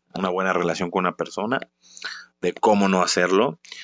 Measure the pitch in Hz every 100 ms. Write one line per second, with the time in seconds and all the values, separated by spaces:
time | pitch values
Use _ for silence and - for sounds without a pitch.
0 | _ - 92 90 95 87 85 82 90 92
1 | 90 82 82 - 107 135 - _ _ -
2 | - - - _ - - 110 104 98 92
3 | 90 - 90 95 90 80 - -